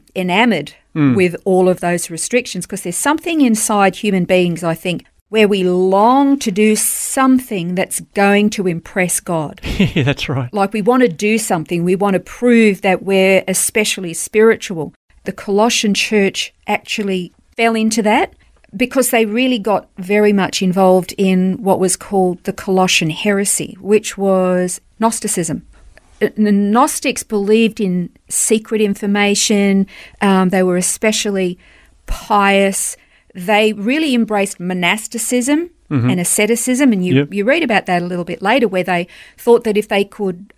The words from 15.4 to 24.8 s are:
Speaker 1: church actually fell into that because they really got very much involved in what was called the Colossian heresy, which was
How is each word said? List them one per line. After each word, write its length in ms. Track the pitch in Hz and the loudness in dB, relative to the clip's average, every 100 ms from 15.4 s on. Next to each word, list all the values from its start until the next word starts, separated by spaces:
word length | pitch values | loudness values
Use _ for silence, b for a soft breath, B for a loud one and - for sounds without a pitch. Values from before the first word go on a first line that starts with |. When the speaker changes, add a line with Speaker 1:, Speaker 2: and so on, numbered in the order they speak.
| - 202 226 - 214 | -4 0 2 2 0
Speaker 1:
church 600 | 196 - 214 196 - - - - | -2 0 0 0 -2 -10 -12 -6
actually 680 | 208 - - 202 190 175 - _ - | -6 -6 -6 -4 -4 -6 -14 _ -2
fell 180 | 233 226 | 0 2
into 260 | 220 214 | 0 0
that 300 | 214 233 381 - _ _ _ 196 | 2 2 0 -6 _ _ _ -6
because 320 | 247 262 247 | -2 0 0
they 160 | - 220 | 2 0
really 340 | 214 262 247 | 0 0 -2
got 300 | 196 190 - - | -2 -2 -4 -14
very 340 | 180 208 208 | -2 2 2
much 300 | 202 185 - | 2 0 -2
involved 520 | 185 180 190 185 180 - | -2 2 4 4 0 -2
in 440 | 190 185 185 185 | 0 2 0 -2
what 200 | 196 185 | -2 0
was 160 | 185 - | 0 -2
called 440 | - 202 185 175 - | -4 -2 0 -2 -8
the 80 | |
Colossian 560 | 190 - 190 185 - 160 | -10 -2 0 2 0 -2
heresy, 680 | 160 214 202 202 - - 185 | -2 -2 -2 -2 -4 -6 -12
which 360 | 190 214 214 - | 0 0 0 -4
was 600 | 196 190 185 180 180 - | 0 2 2 0 -2 -6